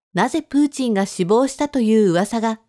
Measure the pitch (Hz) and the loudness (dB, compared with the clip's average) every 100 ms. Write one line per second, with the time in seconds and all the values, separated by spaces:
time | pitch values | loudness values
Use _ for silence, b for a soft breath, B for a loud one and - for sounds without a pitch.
0 | _ 180 233 330 - 277 294 - 254 196 | _ -4 -2 -2 -2 0 0 -2 -2 -2
1 | 196 - 175 226 269 - 294 269 220 220 | -2 -4 0 2 0 -2 -4 -2 2 4
2 | 202 170 208 233 226 220 | 4 2 -2 -2 -4 -6